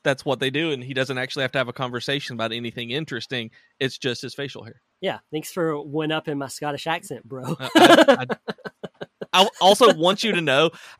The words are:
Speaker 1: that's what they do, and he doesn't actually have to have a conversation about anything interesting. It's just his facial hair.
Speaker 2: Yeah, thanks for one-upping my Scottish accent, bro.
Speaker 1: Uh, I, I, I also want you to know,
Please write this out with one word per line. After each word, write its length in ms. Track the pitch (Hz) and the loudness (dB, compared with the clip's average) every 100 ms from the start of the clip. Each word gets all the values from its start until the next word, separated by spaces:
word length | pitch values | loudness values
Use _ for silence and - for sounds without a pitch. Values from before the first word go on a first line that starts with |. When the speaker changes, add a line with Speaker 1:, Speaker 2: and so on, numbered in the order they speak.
Speaker 1:
that's 200 | 151 131 | -2 -2
what 160 | 147 123 | -2 -2
they 100 | 135 | -2
do, 220 | 143 165 | -2 -2
and 120 | 135 | -4
he 100 | 127 | -4
doesn't 240 | 131 131 127 | -4 -2 -4
actually 240 | 127 143 | -6 -4
have 100 | 127 | -4
to 60 | 139 | -2
have 100 | 123 | -4
a 60 | |
conversation 600 | 131 127 120 - 143 - 117 | -4 -6 -6 -4 -6 -6 -6
about 180 | 113 | -6
anything 380 | 113 123 123 117 | -6 -8 -10 -8
interesting. 600 | 139 156 120 - 127 110 - _ - | -8 -6 -8 -8 -8 -8 -14 _ -6
It's 180 | 135 - | -6 -4
just 240 | 131 120 | -6 -6
his 120 | 123 | -8
facial 300 | - 139 117 | -10 -12 -12
hair. 180 | 110 - _ _ | -18 -20 _ _
Speaker 2:
Yeah, 180 | 185 110 _ | -8 -8 _
thanks 200 | 156 - | -10 -8
for 300 | 190 160 147 | -4 -4 -4
one-upping 560 | 147 151 156 156 160 143 | -6 -4 -2 -4 -4 -6
my 100 | 135 | -8
Scottish 400 | - 147 143 160 | -8 -8 -6 -4
accent, 400 | 175 - 123 113 | -6 -6 -14 -14
bro. 160 | 131 127 165 | -12 -8 -8
Speaker 1:
Uh, 100 | 127 - | 2 6
I, 500 | - 254 294 240 - 220 - - - - - - - - - | 8 10 8 6 2 -8 -10 -12 -14 -16 -18 -16 -18 -16 0
I, 80 | 180 | 4
I 60 | 202 - | 4 4
also 340 | 180 208 233 | 4 6 6
want 300 | 156 175 196 | 4 2 0
you 80 | 220 | 0
to 100 | 180 | -2
know, 300 | 151 135 160 - - | 2 4 2 0 -18